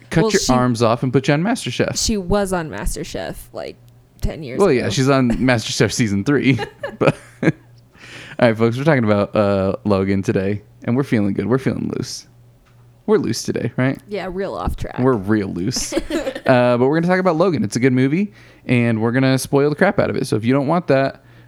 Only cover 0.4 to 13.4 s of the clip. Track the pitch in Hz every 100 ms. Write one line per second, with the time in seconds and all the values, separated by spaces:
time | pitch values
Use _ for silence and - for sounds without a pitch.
0.4 | - 127 123 117 117 120 131 135 139 147
1.4 | 190 226 - 120 117 - - 214 175 202
2.4 | 196 180 156 98 - - - 98 80 -
3.4 | - 98 69 - - - _ _ - 123
4.4 | 139 127 196 123 107 107 131 135 123 107
5.4 | 127 120 - - 110 - 113 98 98 143
6.4 | 127 135 440 - 571 220 - - - -
7.4 | - - - - _ - - - - -
8.4 | 120 107 117 120 147 135 110 101 101 -
9.4 | 101 98 95 - 104 98 98 98 98 107
10.4 | 98 101 - - - 123 139 117 101 -
11.4 | 101 123 - - - - - - - -
12.4 | _ _ _ _ _ _ - 208 - 113